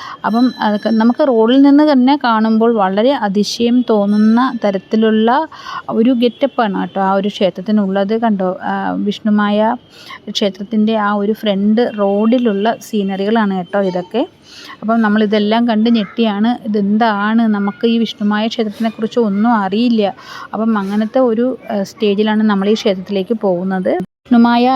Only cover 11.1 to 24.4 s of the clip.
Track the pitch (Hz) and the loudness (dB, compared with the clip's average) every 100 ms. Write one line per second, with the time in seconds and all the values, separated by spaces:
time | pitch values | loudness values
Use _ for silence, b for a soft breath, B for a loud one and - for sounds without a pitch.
11.1 | 208 202 220 220 196 208 214 240 208 202 | -2 -2 -2 -2 0 0 2 0 0 -2
12.1 | 202 220 254 240 196 214 226 - 214 196 | 0 2 2 0 0 -2 -4 -6 -4 -4
13.1 | 190 196 226 208 190 175 202 196 180 180 | -4 0 0 0 -2 -4 -2 -2 -4 -6
14.1 | 220 302 - B B B B 214 226 220 | -4 -6 -8 B B B B -2 0 2
15.1 | 208 214 214 208 226 240 214 226 233 196 | 2 2 0 0 0 0 0 2 2 0
16.1 | - 226 202 220 247 226 208 196 214 233 | -2 -2 0 -2 -2 -4 -2 0 0 0
17.1 | 202 208 226 226 208 202 - 233 233 220 | 0 0 0 0 0 -2 -2 -2 0 -2
18.1 | - 208 208 220 - 214 208 226 220 220 | -2 -2 -2 -2 -4 -6 -4 -6 -4 -4
19.1 | - 226 196 226 226 190 202 240 226 202 | -2 0 0 0 0 0 0 0 2 0
20.1 | - B B B - 226 220 190 208 220 | -4 B B B -4 -2 -2 -2 -2 -2
21.1 | 262 254 220 247 - - 214 196 - 214 | 0 2 2 -2 -4 -8 -6 -6 -2 -2
22.1 | 202 214 214 220 196 196 214 226 190 185 | 0 0 2 2 0 0 0 0 -2 -4
23.1 | 196 185 226 196 175 190 190 185 330 - | -6 -4 -2 -2 -2 -2 -4 -4 -6 -6
24.1 | _ _ 240 | _ _ 4